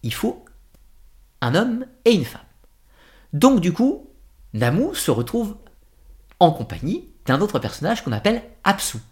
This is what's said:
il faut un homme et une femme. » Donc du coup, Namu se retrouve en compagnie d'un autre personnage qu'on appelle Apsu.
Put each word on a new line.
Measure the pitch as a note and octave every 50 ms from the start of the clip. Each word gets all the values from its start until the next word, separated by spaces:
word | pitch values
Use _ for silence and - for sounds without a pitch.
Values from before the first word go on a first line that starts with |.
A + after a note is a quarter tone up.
il | - A#2
faut | - - - A#3 - - - - - - _ _ _ - - - - - - - _ - - _ _ _
un | - A#2+ B2+
homme | F3+ A3+ B3+ A3+ A#3+ C4 - - _ _
et | A3+
une | A#3+ F#3 B2+
femme. » | A2+ - - - _ _ _ _ _ _ _ _ _ _ _ - - - - - _ -
Donc | D3 A#3+ C4 C#4 G#3+
du | E3 F3+
coup, | E3 - A#3 C4+ F#4+ - - - - - - - _ _ - - -
Namu | G#2+ A#2+ A#2+ C3+ F#3 C4+ F#4 G4
se | - - -
retrouve | C3+ A2 A#2+ - - A#3 A3+ G3+ G#3+ - - - - - - _ _ _ - - - - - _ - _
en | F#3 F3
compagnie | D#3+ - A2+ - - - - D3 A3+ F4+ - - - - -
d'un | - C3 C#3
autre | G3 G#3 - C3
personnage | - G#2+ - - C#3+ F3+ A#3 - -
qu'on | -
appelle | A2+ G2+ - G3+ A#3 A#3 - - - -
Apsu. | - F#3 G3 G3+ - - - A2+ - -